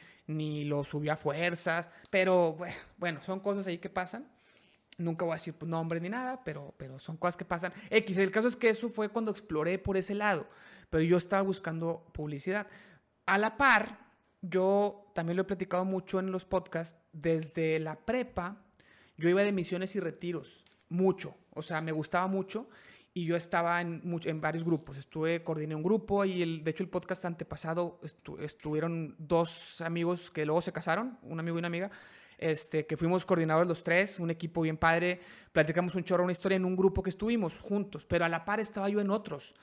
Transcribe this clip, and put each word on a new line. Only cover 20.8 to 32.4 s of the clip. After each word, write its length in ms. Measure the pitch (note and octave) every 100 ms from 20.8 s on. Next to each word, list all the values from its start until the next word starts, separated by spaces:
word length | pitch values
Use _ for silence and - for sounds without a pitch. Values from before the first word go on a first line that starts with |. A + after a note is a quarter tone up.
| -
mucho, 440 | F3 F#3+ F#3 - - _
o 100 | -
sea, 180 | D#3+ D#3+
me 140 | D#3+
gustaba 340 | D#3 D3+ F3 F#3
mucho, 400 | F#3+ F#3+ G#3+ C#4 - - - _ F3+
y 60 |
yo 140 | E3 E3+
estaba 420 | E3+ F3 E3+ F3
en 220 | E3+ E3+
much-, 240 | F3 E3+ E3
en 140 | D#3
varios 240 | D#3 E3 E3
grupos, 320 | D#3 - C#3
estuve, 440 | - D#3 D#3+ E3+
coordiné 320 | E3 D#3 D3+
un 100 | D#3
grupo, 420 | E3+ A3 A3 G3+ G3
y 160 | F3+
el, 240 | E3+ E3 D#3
de 60 |
hecho, 120 | D#3
el 60 | F#3
podcast 340 | F3+ - F3+
antepasado 760 | F3 E3 E3 D3 D#3+ E3 E3+ -
estu-, 340 | D#3 - - -
estuvieron 760 | D3 - D3+ D3+ E3 E3 D#3 -
dos 640 | D3+ E3+ E3 - - -
amigos 520 | E3 E3+ E3+ F3 -
que 140 | D#3+ D3+
luego 140 | D#3+
se 120 | E3+
casaron, 440 | - - E3+ B3+ A#3
un 180 | - E3
amigo 160 | E3 E3+
y 40 |
una 80 | E3+
amiga, 240 | E3+ G3 - - - -
este, 480 | -